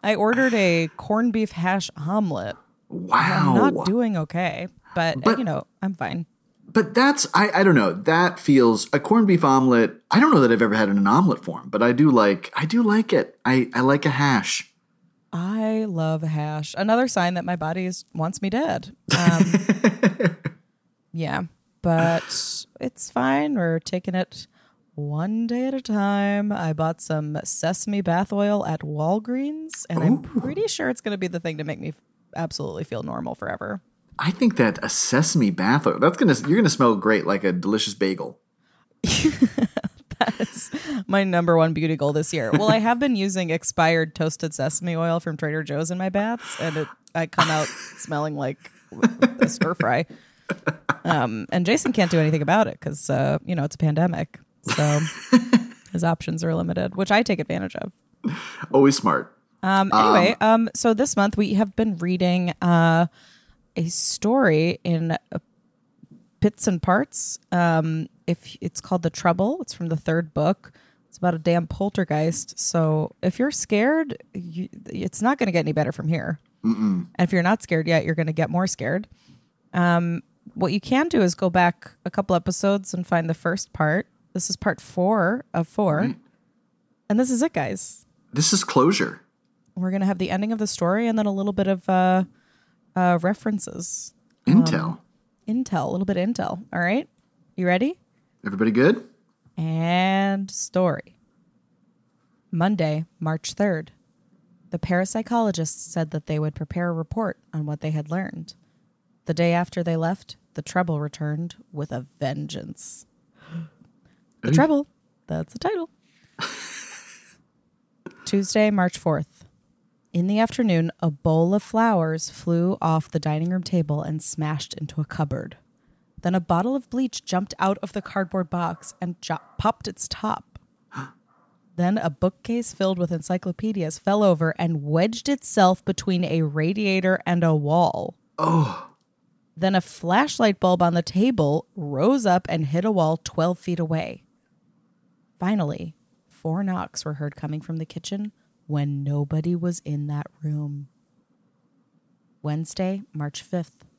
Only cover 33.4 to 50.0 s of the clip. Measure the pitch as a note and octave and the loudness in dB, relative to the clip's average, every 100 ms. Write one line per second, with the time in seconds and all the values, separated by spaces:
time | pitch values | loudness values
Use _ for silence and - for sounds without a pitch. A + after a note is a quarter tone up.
33.4 | - - - G3 _ _ _ - D#3+ - | -8 -8 -8 -10 _ _ _ -4 -4 2
34.4 | A#3+ - A2+ - - - - B2+ D#3+ E3 | 2 4 2 2 -2 0 2 2 2 4
35.4 | G#2+ F2 F#2+ C#3 - - C#3+ - A3 B2 | 2 2 2 2 2 2 2 4 4 4
36.4 | C#3+ F#3+ F#3 - B2 G#2 G#2+ G#2+ - G2 | 2 4 4 4 4 4 2 2 2 0
37.4 | F#2+ F2+ F#2 A2 G#2+ G2 F#2+ F#2 - - | 0 0 0 0 -2 -2 -2 -2 -8 -14
38.4 | _ _ _ _ _ _ - - D#4 C#4+ | _ _ _ _ _ _ -2 2 2 4
39.4 | A#3+ - A#3 - - - _ - A#3 - | 2 2 -2 -2 -6 -10 _ -2 -2 -2
40.4 | - - - D#4 - C4 F#3+ G3 G3 F3 | -6 -6 -8 -8 -6 -6 0 0 2 2
41.4 | E3+ E3 D#3+ D#3 D#3+ D#3 C#3+ D3 C#3+ D#3+ | 4 4 4 2 -2 0 0 0 -2 -4
42.4 | A2+ D3+ G#3+ A3 A3 A#3+ C#4 A3 G3 F#3+ | 0 2 4 4 2 2 0 0 0 -2
43.4 | F3 D#3+ - - E3 E3 D#3 - D#3+ - | -2 -2 -2 0 2 2 0 -2 -4 -2
44.4 | D#3+ - C3+ - F3 E3 E3 E3+ E3 D#3 | -6 -4 -4 -2 -4 -2 0 -2 -4 -6
45.4 | D3+ D#3 D3 C#3+ D#3+ F3+ F#3+ G3 G#3+ A#3 | -4 -4 -4 -4 -4 -4 -2 -2 -2 -4
46.4 | - - E3 D3+ D3+ - - E3 E3 - | -8 -6 -4 -4 -8 -12 -10 -6 -4 0
47.4 | E3 D#3 D3+ - - - - D3+ D#3 C#3+ | 0 0 -2 -6 -16 -14 -6 -4 -4 -4
48.4 | C3+ C#3+ - _ _ - A#3+ - B3+ - | -6 -8 -16 _ _ 0 0 2 -2 2
49.4 | A#3+ - E3 F3 A2 B2 | -2 0 -4 -2 0 0